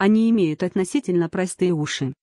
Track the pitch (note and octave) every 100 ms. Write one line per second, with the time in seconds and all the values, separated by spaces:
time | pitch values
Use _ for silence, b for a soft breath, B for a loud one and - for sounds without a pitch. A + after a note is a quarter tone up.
0 | G3 A3 A3+ A3+ E3+ D3+ F3+ F3 F3+ D4
1 | - F3+ E3 - F#3 - F3+ E3 D3 -
2 | C3+ C3+